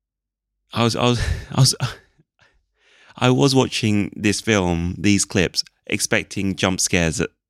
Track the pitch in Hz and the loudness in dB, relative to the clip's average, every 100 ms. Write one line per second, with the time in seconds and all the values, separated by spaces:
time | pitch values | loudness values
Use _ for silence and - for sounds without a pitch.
0 | _ _ _ _ _ _ _ - 117 - | _ _ _ _ _ _ _ -4 -2 0
1 | 123 120 - - - - 131 - 127 - | 0 0 -2 -6 -4 0 0 0 -6 -8
2 | _ _ _ _ _ _ _ _ _ _ | _ _ _ _ _ _ _ _ _ _
3 | _ - 127 131 139 131 113 - 110 104 | _ -2 2 4 4 4 2 0 0 0
4 | 95 - 104 98 - 107 87 85 87 87 | -2 -2 -2 0 2 2 2 0 -2 0
5 | 104 98 - 101 82 - - _ - 101 | 2 2 2 0 0 -2 -8 _ -8 -6
6 | - 107 82 104 98 87 95 92 - 92 | -2 -2 -4 -6 -4 0 0 0 0 0
7 | 82 - - _ _ | 0 -2 -6 _ _